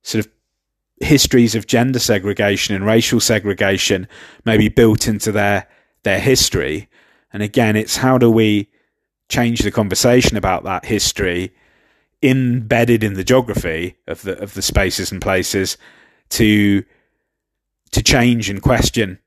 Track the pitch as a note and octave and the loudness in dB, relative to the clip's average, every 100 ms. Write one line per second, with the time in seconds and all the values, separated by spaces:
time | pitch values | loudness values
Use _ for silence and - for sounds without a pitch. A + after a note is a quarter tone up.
0 | - A2 - _ _ _ _ _ _ _ | -6 -6 -6 _ _ _ _ _ _ _
1 | - D3 - C3 A#2 A2 G2+ A#2 B2+ B2+ | 0 2 4 4 4 0 -2 0 0 0
2 | - G#2 G2 G2 G#2 G2+ - G2 G2+ A2+ | 0 -2 -2 -2 0 0 -4 -4 2 2
3 | - A#2+ - A2 G2+ F#2+ G2+ G2 - F#2+ | 2 0 0 -2 -2 -2 -2 0 -2 -2
4 | F#2 - - _ - A2 G#2+ A#2 A#2 G#2+ | -4 -18 -20 _ 0 2 2 4 4 4
5 | - G#2 - G#2 G2+ G2+ - _ _ _ | 0 -4 -4 -2 0 -2 -6 _ _ _
6 | G#2+ G2 - B2+ - F#2 C#2 D#2+ - _ | -4 -2 2 2 0 -2 -4 -8 -10 _
7 | _ _ _ G2+ G#2+ B2+ A2 G#2+ A2 - | _ _ _ -8 -4 0 2 0 -2 -2
8 | C3 B2+ A#2+ A2+ A2 G#2 G2+ _ _ _ | 0 4 4 4 2 0 -4 _ _ _
9 | _ _ _ - A#2+ A#2 G#2 - G#2 - | _ _ _ -4 -2 -2 -2 -2 -2 0
10 | - B2 B2+ G#2+ F#2+ F#2 - F2+ - G#2+ | 4 4 2 -2 -2 -4 -6 -8 -4 -4
11 | - - F#2+ F2 F#2+ _ _ _ _ _ | -4 -4 -4 -4 -6 _ _ _ _ _
12 | _ _ C3+ C3+ B2+ B2 A2 A#2 A#2 A#2 | _ _ 0 2 0 -2 -2 0 2 2
13 | G#2+ F#2+ F2+ B2+ A#2 G2 F2+ D#2+ F2+ _ | 0 -4 2 2 2 -6 -6 -6 -8 _
14 | - E2 G2 F#2 G2+ - - - F#2+ - | -14 -12 -10 -10 -10 -8 -4 -2 -2 -4
15 | F2+ F#2+ G2+ F#2+ F#2 G2+ F#2 - - _ | -8 -6 -2 -2 -2 -2 -4 -6 -16 _
16 | _ _ _ - A2 G#2 G#2 G2 - _ | _ _ _ 0 2 4 4 0 -2 _
17 | _ _ _ _ _ _ _ _ _ - | _ _ _ _ _ _ _ _ _ -2
18 | A2+ C3+ A#2+ A#2 G2+ G2+ C#3 A#2 A2+ - | 2 2 4 2 -2 -4 0 2 0 0
19 | G2+ F#2 | -4 -6